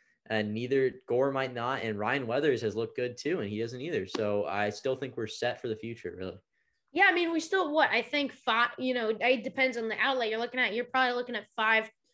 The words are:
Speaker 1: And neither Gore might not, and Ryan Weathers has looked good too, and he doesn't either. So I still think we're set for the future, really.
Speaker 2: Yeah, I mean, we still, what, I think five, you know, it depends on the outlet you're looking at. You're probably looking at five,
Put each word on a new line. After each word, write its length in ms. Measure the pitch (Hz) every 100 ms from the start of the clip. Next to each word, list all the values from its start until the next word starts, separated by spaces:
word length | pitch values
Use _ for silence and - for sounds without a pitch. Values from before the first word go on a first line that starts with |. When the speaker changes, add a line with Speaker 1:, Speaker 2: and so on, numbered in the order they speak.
| _ _ -
Speaker 1:
And 240 | 110 104
neither 400 | 110 120 135 131 - -
Gore 260 | 120 139
might 200 | 135 131
not, 300 | 120 120 131
and 160 | 113 101
Ryan 280 | 107 139 117
Weathers 360 | 127 151 123
has 120 | 110
looked 220 | 104 113 -
good 220 | 123 104
too, 220 | 147 175
and 100 | 101
he 100 | 104
doesn't 220 | 113 123
either. 240 | 156 147 95
So 400 | - 104 104 78
I 240 | 101 104
still 260 | 104 135 131
think 220 | 131 117
we're 80 | 107
set 340 | - 120 113
for 80 | 120
the 80 | 107
future, 380 | 117 117 90 90
really. 220 | 92 90 _ _ _ _ _
Speaker 2:
Yeah, 160 | 294 392
I 40 |
mean, 180 | 349 339
we 100 | 330
still, 300 | 311 381 320
what, 180 | 302 277
I 100 | 214
think 320 | - 294 269
five, 380 | - - 226 233 -
you 160 | 254
know, 180 | 247 220 220
it 240 | 240 254
depends 320 | 226 - 262 233
on 120 | 226
the 100 | 214
outlet 300 | 240 262 220
you're 80 | 220
looking 220 | 240 254
at. 120 | 233
You're 140 | 214 247
probably 280 | 262 254
looking 220 | 240 247 226
at 100 | 208 -
five, 340 | 220 220 220 - _